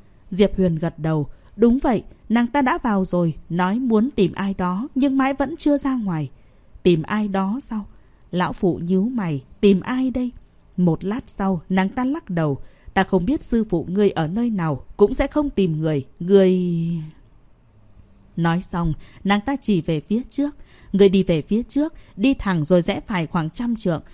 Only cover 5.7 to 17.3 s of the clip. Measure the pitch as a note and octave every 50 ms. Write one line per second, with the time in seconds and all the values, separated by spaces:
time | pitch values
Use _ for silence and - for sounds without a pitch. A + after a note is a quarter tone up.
5.7 | C#4+ C#4 C#4+ C4+ C4 B3 G#3+ F#3 E3+ D#3 D3 C3 - - - - _ - _ -
6.7 | - - - F#3 F3 D#3+ - - - G#3+ G#3+ G3+ F#3+ F#3+ F#3+ F#3+ A3 C#4 - -
7.7 | A3+ G#3 G3 - - - - - _ _ - - - F3+ F3+ D3 - - G#3+ F3
8.7 | C#3 F2+ E3 E3+ F#3+ F#3 G3 B3 C4 A#3 F#3+ E3 D3 C3 - - - - G#3+ G3+
9.7 | G3 F3+ - - B3+ B3+ C4 B3+ A#3 B3+ B3 B3 - - - - _ _ _ _
10.7 | - F3+ F3+ E3+ D#3+ - F3 F#3+ G#3+ C4+ - - - - G3 G3 F#3+ D#3 - -
11.7 | F#3 F#3+ F#3+ F#3+ F#3+ B3+ B3+ C4 D4 E4 - - F3+ E3 D#3+ D3 C3+ - - -
12.7 | - _ _ - - G3 F#3+ - G3 F3+ F3 G#3+ D4 D#4+ - - A#3+ A3+ G#3+ A3
13.7 | F3+ E3 - E3+ F3+ G#3 G#3 G3 - - D#3 D3+ F#3 A3+ A#3+ A#3+ G#3+ F#3 E3 D#3+
14.7 | C#3 C3 - - - - G3+ G3+ C4 - - - - D4+ D4 C#4 - G3+ F#3+ E3+
15.7 | D#3 D#3 D#3 D#3 D3+ C#3 C3 - - - E3+ F3+ G3+ G3 F#3+ F#3 F#3 F#3 F3+ F3
16.7 | E3+ E3 E3 E3+ E3+ D#3+ D#3 D#3 - - - _